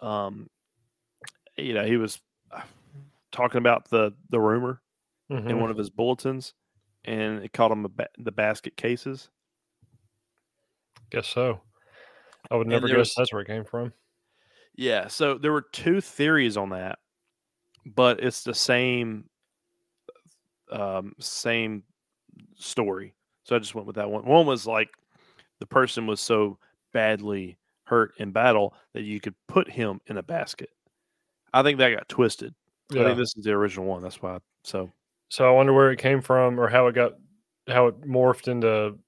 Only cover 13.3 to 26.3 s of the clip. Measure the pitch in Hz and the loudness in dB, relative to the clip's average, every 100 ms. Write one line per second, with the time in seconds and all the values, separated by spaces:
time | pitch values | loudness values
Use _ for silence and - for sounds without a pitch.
13.3 | 104 101 110 104 120 120 - _ _ _ | -2 -8 -10 -8 -8 -8 -12 _ _ _
14.3 | _ _ _ _ - 127 107 98 - 147 | _ _ _ _ -6 -2 -2 -2 -2 -2
15.3 | 135 147 151 135 - - 190 - - 147 | 0 0 -2 -4 -6 -2 0 -2 -2 2
16.3 | 156 123 104 98 92 92 - _ _ _ | 2 2 0 -6 -8 -10 -12 _ _ _
17.3 | _ _ _ _ _ - 107 127 120 123 | _ _ _ _ _ -10 2 4 4 -2
18.3 | - - 117 - 123 127 123 117 107 - | -4 -8 -4 0 0 0 -2 -4 -8 -14
19.3 | _ _ _ _ _ _ _ _ - _ | _ _ _ _ _ _ _ _ -20 _
20.3 | _ _ _ - 101 101 95 98 - - | _ _ _ -14 -8 -6 -6 -8 -12 -12
21.3 | - 120 117 110 107 98 _ _ _ _ | -8 -4 -2 -2 -8 -14 _ _ _ _
22.3 | _ - _ - - 104 95 95 _ _ | _ -20 _ -12 -4 -4 -4 -10 _ _
23.3 | _ - 120 104 113 101 104 104 107 113 | _ -2 -2 -2 -12 -10 -8 -6 -6 4
24.3 | 156 156 123 104 110 110 _ _ _ _ | 6 6 0 -2 -2 -2 _ _ _ _
25.3 | _ _ - - 135 127 - 110 104 - | _ _ -18 -2 2 2 -2 -4 -4 0